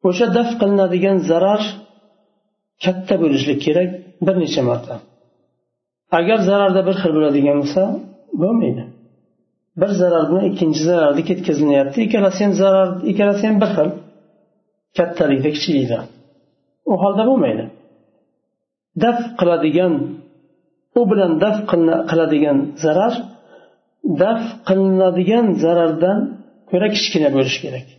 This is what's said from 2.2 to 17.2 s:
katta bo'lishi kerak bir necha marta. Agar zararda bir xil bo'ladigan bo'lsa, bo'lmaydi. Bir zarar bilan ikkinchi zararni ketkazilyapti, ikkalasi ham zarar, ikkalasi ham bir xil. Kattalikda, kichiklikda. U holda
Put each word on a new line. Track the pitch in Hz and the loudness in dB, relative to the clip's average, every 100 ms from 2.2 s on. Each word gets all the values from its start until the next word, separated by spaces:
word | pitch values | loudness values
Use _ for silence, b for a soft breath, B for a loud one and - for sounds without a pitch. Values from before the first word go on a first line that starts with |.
| _ _ _ _ _ _ | _ _ _ _ _ _
katta | 185 180 - 165 | -4 -4 -2 0
bo'lishi | 160 135 143 131 | 0 0 -2 -2
kerak | - 156 180 - - _ | 0 0 0 -6 -16 _
bir | 180 180 | -2 -2
necha | 156 - | -2 -2
marta. | 123 120 - 117 - _ _ _ _ _ _ _ _ _ _ | -2 -4 -8 -16 -18 _ _ _ _ _ _ _ _ _ _
Agar | 170 175 220 | 0 2 0
zararda | 185 202 196 185 | 2 2 2 2
bir | 180 185 | 0 0
xil | 175 | 0
bo'ladigan | 156 151 143 143 143 | 2 2 2 2 2
bo'lsa, | 143 - 196 302 - - _ | 0 -2 -2 -4 -10 -20 _
bo'lmaydi. | 370 180 233 156 120 - - _ _ _ _ _ _ _ - | -4 0 0 0 -4 -10 -18 _ _ _ _ _ _ _ -4
Bir | 196 | -2
zarar | 185 180 170 156 | 0 2 2 2
bilan | 180 202 | 0 0
ikkinchi | - 160 147 | 0 -2 0
zararni | 156 175 151 143 | 0 2 2 0
ketkazilyapti, | 160 180 - 143 151 139 139 - | -2 -4 -2 0 2 2 0 -2
ikkalasi | 214 226 196 190 | -2 2 0 0
ham | 208 | 0
zarar, | 175 196 190 185 180 | 2 2 4 2 -2
ikkalasi | 208 202 202 202 | -4 0 0 2
ham | 220 208 | 0 2
bir | 202 | 0
xil. | - 151 - - _ _ _ _ _ _ _ _ - | 0 -2 -4 -16 _ _ _ _ _ _ _ _ -4
Kattalikda, | 170 - 151 135 147 | -4 0 0 0 -2
kichiklikda. | 147 - 143 120 113 - - _ _ _ _ _ _ - | -4 -2 -2 -2 -4 -8 -20 _ _ _ _ _ _ -2
U | 196 | 0
holda | 196 196 | 0 0